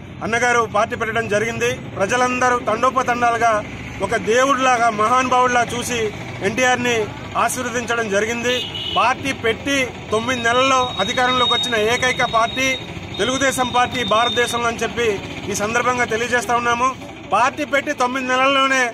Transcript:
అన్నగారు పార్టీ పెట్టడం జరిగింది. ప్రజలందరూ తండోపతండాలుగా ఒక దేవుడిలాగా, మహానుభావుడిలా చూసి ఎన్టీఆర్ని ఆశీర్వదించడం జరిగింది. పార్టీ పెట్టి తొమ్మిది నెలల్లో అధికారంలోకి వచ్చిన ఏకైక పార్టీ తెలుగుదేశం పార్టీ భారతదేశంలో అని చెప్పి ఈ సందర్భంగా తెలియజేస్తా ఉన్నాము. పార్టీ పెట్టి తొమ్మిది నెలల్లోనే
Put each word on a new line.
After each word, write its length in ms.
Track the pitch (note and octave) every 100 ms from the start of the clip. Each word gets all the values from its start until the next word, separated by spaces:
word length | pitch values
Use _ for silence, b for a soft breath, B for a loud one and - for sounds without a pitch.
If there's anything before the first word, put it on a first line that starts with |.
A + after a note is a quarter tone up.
| - -
అన్నగారు 460 | D#3+ A#3 B3 A#3+ A3
పార్టీ 220 | G3+ A3 A3
పెట్టడం 320 | A3 A3 A3+
జరిగింది. 420 | G3+ A3+ A3+ A#3+ B3+ - -
ప్రజలందరూ 640 | G3 B3 B3 B3+ B3+ B3
తండోపతండాలుగా 920 | - A3 B3+ B3+ B3 A#3+ A#3+ A#3 A#3 G#3+ - - - -
ఒక 140 | G3 A3
దేవుడిలాగా, 760 | F#3+ A#3 C4+ C4 C4 B3 A#3
మహానుభావుడిలా 760 | G#3 G#3+ B3+ B3+ B3 B3+ B3 A#3
చూసి 260 | A#3+ A3+ A#3+ G#3+ F#3 - - F#3+
ఎన్టీఆర్ని 500 | A3 B3+ B3 B3 A#3 G#3 - - F3
ఆశీర్వదించడం 720 | A3+ B3 B3 A#3 A3+ A#3 A3
జరిగింది. 460 | G3 G#3+ A#3 A#3+ B3 - - - F3
పార్టీ 360 | A3 C4 C4+
పెట్టి 560 | C4 A3+ G3 C#4 C#4 B3 - -
తొమ్మిది 320 | A3 A#3 B3+
నెలల్లో 380 | A#3 B3 C4+ C4 B3 G#3+
అధికారంలోకి 520 | F#3+ B3 B3 B3+ B3
వచ్చిన 240 | A#3+ B3 A3+ G#3
ఏకైక 320 | B3 B3+ B3+ B3
పార్టీ 340 | A3+ A3+ B3+ C4 B3+ - - - -
తెలుగుదేశం 500 | G#3+ C4 C4+ B3+ B3 A#3+
పార్టీ 280 | B3 B3+
భారతదేశంలో 640 | A3 G#3+ A#3+ A3+ A#3+ A#3+ A#3
అని 160 | A3+
చెప్పి 240 | A3+ G3 A#3 G3 - - -
ఈ 20 |
సందర్భంగా 500 | G3+ G#3 A#3 A#3+ B3
తెలియజేస్తా 520 | A#3+ A3+ A#3+ A#3+ A#3 A#3+
ఉన్నాము. 320 | A#3+ A#3 B3+ C4 - - -
పార్టీ 320 | F#3+ B3+ C#4
పెట్టి 280 | C#4+ C#4+ D4+
తొమ్మిది 340 | C#4+ B3 C4 B3+
నెలల్లోనే 600 | B3+ C4+ C#4 C4+ C4 B3